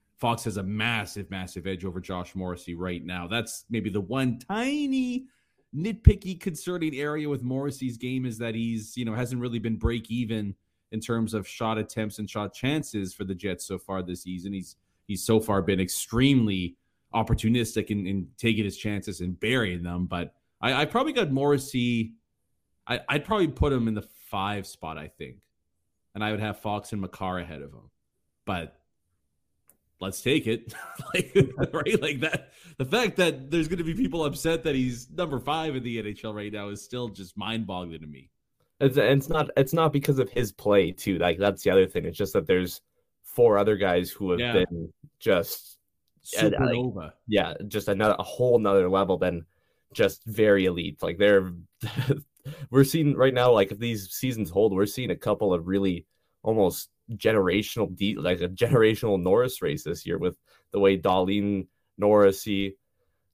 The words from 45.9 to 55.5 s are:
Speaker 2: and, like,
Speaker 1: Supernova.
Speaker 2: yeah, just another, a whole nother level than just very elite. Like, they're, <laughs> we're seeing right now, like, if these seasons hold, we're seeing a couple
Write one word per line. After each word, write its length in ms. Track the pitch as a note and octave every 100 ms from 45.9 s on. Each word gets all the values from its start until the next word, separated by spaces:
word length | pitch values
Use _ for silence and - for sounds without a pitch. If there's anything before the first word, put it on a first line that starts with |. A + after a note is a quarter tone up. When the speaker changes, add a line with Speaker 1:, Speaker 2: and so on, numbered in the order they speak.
| _ _ _ - -
Speaker 2:
and, 120 | G#2+
like, 80 | F#2+
Speaker 1:
Supernova. 520 | B2+ A#2+ B2+ G2 D#2 - -
Speaker 2:
yeah, 260 | G#2 E2+ D#2 G2+
just 180 | G#2+ G2
another, 280 | G2 G#2+ -
a 40 |
whole 340 | - - B2 A#2+
nother 300 | G#2 G2 F2+
level 280 | F#2+ G2 F2+
than 300 | F2+ E2+ E2 _ _ _ _
just 320 | - G2 -
very 400 | A2+ A2 G#2+ G2+
elite. 360 | F#2 F2 E2 D2
Like, 180 | F2 E2+
they're, 340 | G2+ G2 F#2 F2 F2 - A#2 - B2
<laughs> 600 | - - _ C#3 - C#3+
we're 120 | C3
seeing 300 | C#3 E3 D3
right 200 | C3+ C3
now, 180 | B2 B2
like, 180 | A2 G2
if 80 | G2+
these 320 | A#2 A2 F#2+
seasons 400 | - C3 A2+ F#2
hold, 220 | G2 A2
we're 140 | F#2+ G2+
seeing 240 | - C#3
a 60 | -
couple 380 | A2 G#2 G#2